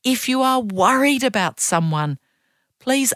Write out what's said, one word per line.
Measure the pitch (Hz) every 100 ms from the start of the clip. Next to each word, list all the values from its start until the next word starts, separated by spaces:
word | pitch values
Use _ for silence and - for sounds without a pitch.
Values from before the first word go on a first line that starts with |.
If | 254 254 -
you | 262
are | 262 262
worried | 214 190 190 262 285 277
about | 254 208 180 -
someone, | - 170 165 151 151 143 _ _ _ _ _ _
please | - 269 262